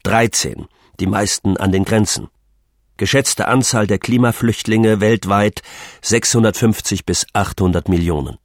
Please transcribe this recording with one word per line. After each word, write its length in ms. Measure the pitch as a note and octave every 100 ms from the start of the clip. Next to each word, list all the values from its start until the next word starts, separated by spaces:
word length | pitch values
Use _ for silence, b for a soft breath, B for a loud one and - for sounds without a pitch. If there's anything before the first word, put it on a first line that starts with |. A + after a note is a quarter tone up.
dreizehn, 640 | G2 A2 A#2 - B1+ - - b b -
die 80 | F#2+
meisten 500 | G2+ G2+ - G2 F#2+
an 140 | G2
den 120 | F#2+
Grenzen. 440 | G2 A2 G#2 - - _ _ _ _ _ _ -
Geschätzte 500 | G2 C#3 C3 - G2+
Anzahl 400 | B2 A#2+ A#2 G#2
der 100 | G2
Klimaflüchtlinge 1000 | - B2 B2 - A#2 - - A2 A2 G#2+
weltweit 640 | G#2+ A2 F#2 G2+ G#2 - B B B B
sechshundertfünfzig 1000 | - A#2 - A#2+ A2+ - A2+ G#2 - G2 -
bis 200 | F2 -
achthundert 560 | G#2 F#2+ - F#2 F2 F2
Millionen. 480 | F2 E2+ D2+ C#2 B1